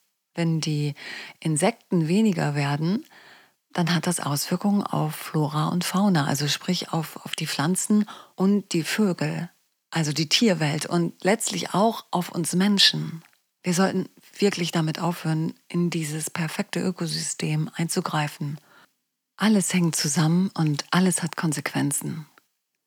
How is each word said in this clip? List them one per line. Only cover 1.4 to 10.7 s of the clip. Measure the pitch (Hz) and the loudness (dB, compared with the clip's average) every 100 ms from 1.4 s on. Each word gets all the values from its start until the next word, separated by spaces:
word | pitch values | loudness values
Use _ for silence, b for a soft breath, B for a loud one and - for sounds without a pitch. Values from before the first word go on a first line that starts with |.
Insekten | 160 151 190 - _ 180 156 | -2 2 2 0 _ 0 4
weniger | 190 220 165 147 | 4 4 2 0
werden, | 143 143 147 160 220 330 B B B B B _ | 0 0 0 0 -2 -6 B B B B B _
dann | - 165 | -2 0
hat | 170 180 | 2 0
das | 170 | -2
Auswirkungen | - 143 - 180 202 202 | -2 -4 -2 -2 2 2
auf | - 151 156 | 0 -2 -2
Flora | - - 156 147 151 160 | -4 -4 -2 0 0 0
und | 175 | 0
Fauna, | - 185 202 170 - | 0 2 4 4 2
also | 139 147 | 0 0
sprich | - - 180 - | -2 -2 -4 -2
auf, | 160 156 - | -4 -4 -10
auf | - - | -12 -8
die | 156 | -6
Pflanzen | - 147 185 - 208 202 B B | -2 0 0 2 2 2 B B
und | - 190 202 - | 0 2 2 0
die | 170 | -2
Vögel, | 151 - 208 170 147 165 175 _ _ _ _ | -2 0 0 0 -2 -4 -8 _ _ _ _
also | 165 151 | -2 0
die | 143 156 | 0 0
Tierwelt | - 233 165 151 | 2 4 2 0